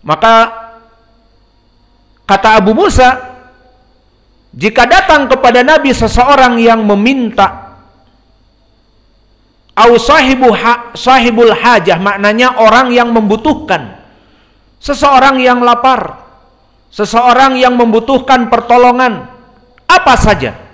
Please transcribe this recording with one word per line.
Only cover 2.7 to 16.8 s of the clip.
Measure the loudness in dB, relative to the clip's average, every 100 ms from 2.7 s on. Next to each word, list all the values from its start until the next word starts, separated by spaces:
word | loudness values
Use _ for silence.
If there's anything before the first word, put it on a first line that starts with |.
| 0
Musa, | 0 2 2 0 -10 -20 -20 _ _ _ _ _ _ _ _ _ _ -6
jika | -4 0 2
datang | 2 2 0 0
kepada | 0 2 2 2
Nabi | 0 0
seseorang | -2 -2 0 2 2 2 2
yang | 0 0 0
meminta, | 0 0 -2 -4 -2 -2 -4 -20 -20 _ _ _ _ _ _ _ _ _ _ _ _ _ _ _ _ _ _ _
au | 0 2 2
sahibu | 0 0 0 0 0
ha-, | 0 -2 -4 -6
sahibul | -8 0 0 0 2 2
hajah, | 2 0 0 0 -2
maknanya | -2 -2 -2 0 -2 2
orang | 2 2 0
yang | 0 0
membutuhkan, | -2 -2 -2 -2 -4 -4 -8 -8 -20 _ _ _ _ _ _ _ _
seseorang | -10 -2 2 2 2 0
yang | 0 0
lapar, | 0 0 0 -2 -6 -16 -20 _ _ _ _ _